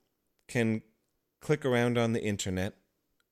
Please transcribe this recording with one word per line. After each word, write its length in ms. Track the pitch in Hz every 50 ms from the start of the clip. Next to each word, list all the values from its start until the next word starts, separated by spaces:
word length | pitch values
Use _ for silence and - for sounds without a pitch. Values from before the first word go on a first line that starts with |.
| _ _ _ _ _ _ _ _ _ -
can 340 | - 123 113 110 110 110 - _ _ _ _ _ _ _ _ _ _ _
click 240 | - - 151 147 -
around 340 | 135 123 120 120 120 120 120
on 140 | 117 113 113
the 100 | 120 -
internet 520 | 107 101 98 - 101 92 92 92 107 - _ _ _ _ _ _ _ _ _ _ _